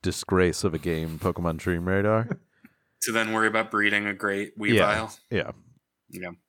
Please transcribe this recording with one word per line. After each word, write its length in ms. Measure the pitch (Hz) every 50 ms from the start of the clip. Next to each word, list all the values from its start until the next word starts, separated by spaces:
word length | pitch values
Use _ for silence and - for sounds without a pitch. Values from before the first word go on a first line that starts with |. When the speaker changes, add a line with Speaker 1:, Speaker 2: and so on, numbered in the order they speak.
Speaker 1:
disgrace 600 | - 92 87 - - - 98 92 90 87 82 - -
of 100 | 98 80
a 60 | 80
game, 400 | - 87 82 80 80 80 80 78
Pokemon 380 | - 92 85 - 87 85 80 80
Dream 300 | - 92 90 85 85 92
Radar. 400 | 95 98 101 104 110 110 113 117 - - _
<laughs> 40 | _ _ _ _ - _ _ _ _ _ _
Speaker 2:
To 100 | - -
then 220 | 113 113 113 110 110
worry 140 | 110 110 110
about 220 | 107 110 110 107
breeding 360 | - 104 104 104 101 104 104 104
a 60 | 101
great 400 | 98 - 101 98 98 104 - - -
Speaker 1:
Yeah. 380 | 107 104 117 107 90 101 104 107 113 110
Speaker 2:
Weavile. 120 | - - _ _
Speaker 1:
Yeah. 220 | 120 98 - - - - _ _ _ _ _ _ _ _ _ _
Speaker 2:
Yeah. 200 | - 90 90 87 87 87 _